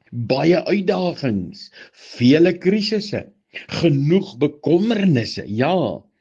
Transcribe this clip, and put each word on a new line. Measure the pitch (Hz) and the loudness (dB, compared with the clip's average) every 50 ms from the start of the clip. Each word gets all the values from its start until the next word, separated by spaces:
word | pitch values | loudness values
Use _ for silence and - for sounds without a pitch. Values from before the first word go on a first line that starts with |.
| _ _ | _ _
Baie | - 120 117 107 127 135 143 165 175 170 - | -10 -6 -4 -2 -2 0 2 2 2 2 0
uitdagings, | - 175 208 190 180 202 180 185 180 156 - - 135 107 98 90 82 - - - - _ - - - _ | 0 -2 -2 0 -2 -2 -2 -2 -4 -4 -4 -4 -4 -2 -4 -4 -8 -12 -16 -20 -20 _ -20 -20 -20 _
vele | _ - - - - 120 123 139 156 170 180 180 175 | _ -20 -16 -4 2 4 4 6 6 4 4 2 0
krisisse, | - 180 196 220 202 - 220 214 196 - - 104 - - _ _ _ _ - - - - | 0 0 0 0 0 -2 -4 -4 -4 -4 -6 -8 -8 -10 _ _ _ _ -20 -20 -16 -12
genoeg | - - - 170 147 135 139 147 170 196 190 - - 120 | -4 0 0 2 2 2 2 2 2 2 0 -2 -4 -2
bekommernisse, | 139 147 151 - - 131 156 175 196 226 240 208 196 196 151 123 110 110 - - 85 | -2 -2 -2 -2 -2 2 2 2 2 0 0 0 2 2 2 2 0 -4 -8 -10 -10
ja. | - 104 107 127 147 180 185 156 107 87 - - _ _ _ | -6 -2 -2 0 0 0 0 -2 -2 -4 -8 -12 _ _ _